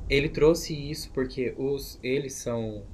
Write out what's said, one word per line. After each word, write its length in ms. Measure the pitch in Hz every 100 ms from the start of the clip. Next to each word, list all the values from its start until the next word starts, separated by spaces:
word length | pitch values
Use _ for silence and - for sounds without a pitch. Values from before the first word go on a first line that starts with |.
| -
ele 220 | 139 147
trouxe 420 | 147 147 170 -
isso 380 | 156 143 151 -
porque 420 | - 127 - 123 -
os, 420 | 135 139 - -
eles 300 | 127 135 139
são 520 | - - 117 110 104 101